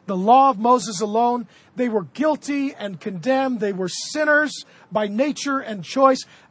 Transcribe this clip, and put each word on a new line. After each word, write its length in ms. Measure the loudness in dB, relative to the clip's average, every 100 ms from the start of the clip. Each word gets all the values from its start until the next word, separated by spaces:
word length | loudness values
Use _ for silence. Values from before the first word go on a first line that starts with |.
the 120 | -6 -2
law 340 | 4 6 6
of 80 | 4
Moses 420 | 2 2 0 -6
alone, 480 | -2 0 0 0 -6 _ _
they 140 | -4 -2
were 160 | -2
guilty 680 | -4 -2 -2 -2 -4 -4 -4
and 260 | -6 -10 -10
condemned. 580 | -10 -6 0 0 0 -2
They 140 | -4
were 160 | -4 -6
sinners 800 | -6 -8 -2 2 2 2 -4 -16 -20 -6
by 160 | -4 -2
nature 500 | 0 -2 -2 -4 -4
and 240 | -4 -10
choice, 440 | -6 4 4 4 -4 -20 _